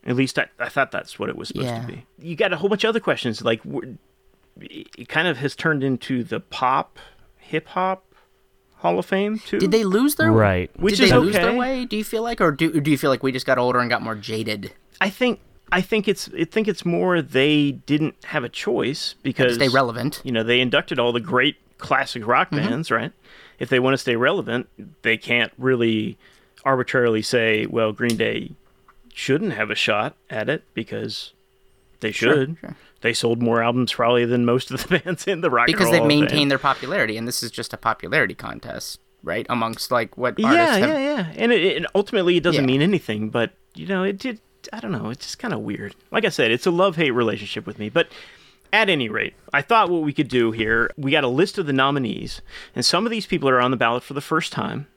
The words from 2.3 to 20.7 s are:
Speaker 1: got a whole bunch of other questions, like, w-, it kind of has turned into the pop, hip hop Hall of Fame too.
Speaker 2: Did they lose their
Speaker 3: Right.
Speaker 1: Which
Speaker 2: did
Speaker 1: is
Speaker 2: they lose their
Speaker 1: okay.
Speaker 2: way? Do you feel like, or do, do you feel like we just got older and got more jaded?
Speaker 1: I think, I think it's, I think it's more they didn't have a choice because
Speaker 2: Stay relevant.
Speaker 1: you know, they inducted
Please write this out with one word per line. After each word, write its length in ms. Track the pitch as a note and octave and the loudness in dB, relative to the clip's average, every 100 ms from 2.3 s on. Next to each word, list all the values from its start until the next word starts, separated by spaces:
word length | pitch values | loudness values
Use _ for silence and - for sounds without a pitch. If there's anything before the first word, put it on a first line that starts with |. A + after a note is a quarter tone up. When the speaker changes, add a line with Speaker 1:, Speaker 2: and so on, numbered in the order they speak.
| D#3 | -2
Speaker 1:
got 160 | G3+ | -2
a 60 | E3 | 0
whole 100 | G3 | -2
bunch 160 | G#3 | 0
of 60 | A3+ | 0
other 100 | A3+ | 0
questions, 420 | - C3 B2 G#2+ | -2 -2 -2 -2
like, 220 | A#2+ A2+ | -2 -2
w-, 340 | - C#3 B2+ G#2+ _ _ _ _ _ - | -4 -10 -10 -18 _ _ _ _ _ -20
it 480 | - - - - A#2+ | -18 -16 -18 -18 -4
kind 220 | D#3 F3 | -2 0
of 80 | B2+ | -2
has 180 | C#3 - | -6 -2
turned 260 | E3 D3+ | -2 0
into 440 | C3+ B2+ - B2+ A#2 | 0 -2 -2 -4 -2
the 160 | G#2 | -6
pop, 580 | - - B2+ C#3 - - - _ - _ | -8 -4 0 0 -2 -14 -20 _ -20 _
hip 320 | - D#3 - | -6 -6 -4
hop 340 | F#3 F#3 F#3+ _ _ _ _ _ _ _ _ | -4 -2 -4 _ _ _ _ _ _ _ _
Hall 200 | F3 F3+ | -2 0
of 60 | F3 | 0
Fame 340 | G3 G#3 A3 | -2 0 -4
too. 200 | - G3+ | -4 0
Speaker 2:
Did 120 | F#3+ | 2
they 140 | A3 G3+ | 2 2
lose 300 | G3+ C#4 D4 | 2 2 2
their 140 | D#4+ | 4
Speaker 3:
Right. 400 | A2 G#2 F2+ F2+ - | 6 4 2 -4 -2
Speaker 1:
Which 200 | F#3+ G3+ | 0 4
Speaker 2:
did 60 | - | 6
Speaker 1:
is 40 | |
Speaker 2:
they 60 | - | 6
lose 180 | E3 G#3 | 6 2
their 140 | - | 2
Speaker 1:
okay. 60 | A#3+ | 0
Speaker 2:
way? 280 | B3+ C4 B3 | -2 -4 -4
Do 100 | G#3+ | -6
you 80 | |
feel 180 | G#3 A3 | -4 -4
like, 200 | A#3 A#3 | -4 0
or 100 | F3+ | 0
do, 300 | C3+ D#3+ E3 | 2 0 0
do 100 | C#3+ | 0
you 60 | C#3 | 2
feel 120 | D3 | 2
like 120 | B2 | 0
we 80 | C3+ | 0
just 140 | B2+ C#3 | -4 0
got 120 | B2+ | 2
older 220 | B2 B2 | 4 2
and 100 | B2 | 0
got 120 | A#2 | -2
more 140 | A2+ A2 | -2 -8
jaded? 580 | G#2+ A2 A2 G#2+ F#2+ - _ - | -6 -4 -4 -6 -8 -16 _ -2
Speaker 1:
I 100 | G3 | -2
think, 300 | - B3 - _ - - | 0 -2 -2 _ -20 -2
I 80 | F#3 | -2
think 300 | F#3 A3 G3+ | 0 0 0
it's, 200 | F#3+ - - | -4 -6 -6
I 60 | |
think 240 | E3 A3 G#3+ | -4 -2 -2
it's 160 | F3+ F3 | -2 -2
more 360 | E3+ F3+ F3 | 0 0 0
they 500 | C3 C3 C#3+ D3+ C#3+ | 0 2 4 4 2
didn't 440 | C3 - D3 D3+ - - | -2 -2 0 0 -4 -6
have 180 | D#3 | -6
a 60 | A#2+ | -6
choice 680 | - - - B2+ D3 - - | -6 -2 -2 -2 -4 -10 -6
because 320 | - C3 B2+ A#2 | -6 0 0 2
Speaker 2:
Stay 140 | C3+ | 2
relevant. 500 | C3 B2 A2+ B2+ - C3+ | 2 0 -2 -6 -6 -4
Speaker 1:
you 80 | |
know, 100 | A2+ | -2
they 160 | A2+ B2 | 2 2
inducted 400 | B2+ | 4